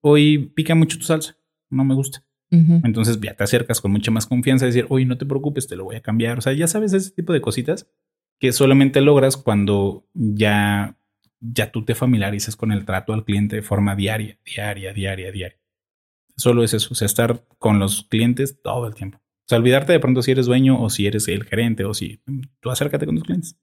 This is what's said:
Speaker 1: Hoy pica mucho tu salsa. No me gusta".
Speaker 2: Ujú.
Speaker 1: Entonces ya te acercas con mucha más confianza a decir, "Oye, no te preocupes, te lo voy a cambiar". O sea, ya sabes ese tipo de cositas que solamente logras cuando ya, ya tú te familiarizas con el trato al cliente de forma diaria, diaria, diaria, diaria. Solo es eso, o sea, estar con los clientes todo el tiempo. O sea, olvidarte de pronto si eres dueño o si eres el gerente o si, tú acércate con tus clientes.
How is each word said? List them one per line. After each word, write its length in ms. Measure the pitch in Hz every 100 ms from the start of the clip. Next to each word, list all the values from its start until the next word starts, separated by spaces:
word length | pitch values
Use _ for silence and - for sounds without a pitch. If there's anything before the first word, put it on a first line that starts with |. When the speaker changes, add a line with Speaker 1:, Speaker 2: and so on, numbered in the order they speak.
Speaker 1:
Hoy 500 | 147 147 147 151 139 -
pica 200 | 156 165
mucho 220 | 160 160
tu 80 | -
salsa. 320 | 160 156 _ _ _ _
No 160 | 131 135
me 100 | 135
gusta". 280 | 139 - _ _ _
Speaker 2:
Ujú. 300 | 170 160 170
Speaker 1:
Entonces 360 | 127 110 113 113
ya 120 | 107 -
te 80 |
acercas 360 | 101 123 113 113
con 100 | 98
mucha 200 | 104 104
más 140 | 113 110
confianza 380 | 123 123 131 127
a 20 |
decir, 180 | 120 117
"Oye, 160 | 135 127
no 120 | 123
te 80 | 139
preocupes, 420 | 135 147 143 -
te 80 | 90
lo 80 | 95
voy 100 | 110
a 60 |
cambiar". 380 | - 110 113 120
O 20 |
sea, 100 | 131
ya 140 | 139 165
sabes 240 | 214 214
ese 180 | 190 190
tipo 200 | - 170
de 80 | 160
cositas 460 | - 117 120 170 - _ _ _ _ _
que 120 | 131
solamente 480 | 117 135 135 135 139
logras 380 | 139 143 135 135
cuando 680 | - 104 101 101 98 - _
ya, 840 | - 110 104 107 104 104 101 101 - _ _ _ _
ya 320 | 117 120 107
tú 140 | 120 107
te 100 | 113
familiarizas 600 | 123 120 98 101 104 107
con 140 | 110
el 100 | 104 101
trato 280 | 92 -
al 100 | 107
cliente 320 | - 101 104 107
de 60 |
forma 340 | 104 101 101 101
diaria, 420 | 101 110 104 - -
diaria, 460 | - 104 101 95
diaria, 380 | 101 98 95 92
diaria. 260 | 98 90 _ _ _ _ _ _ _ _ -
Solo 260 | 127 120
es 100 | 113
eso, 160 | 110 -
o 40 | 127
sea, 100 | 107
estar 400 | - 117 117 _ _
con 200 | 110 104
los 240 | 98 98 -
clientes 520 | 110 117 123 139 139
todo 260 | - 123 117
el 60 |
tiempo. 260 | 110 95 -
O 280 | _ _ _
sea, 100 | 117
olvidarte 340 | 120 151 -
de 60 | 170
pronto 220 | 127 127
si 100 | 123
eres 160 | 127 123
dueño 340 | 123 135 127
o 80 | 113
si 180 | - 101
eres 200 | 104 -
el 160 | 98 107
gerente 400 | 110 117 110 98
o 80 |
si, 260 | 104 - 107 - 139 131 _
tú 120 | 117
acércate 340 | 127 147 139 147
con 100 | 156
tus 80 |
clientes. 340 | 160 175 160 -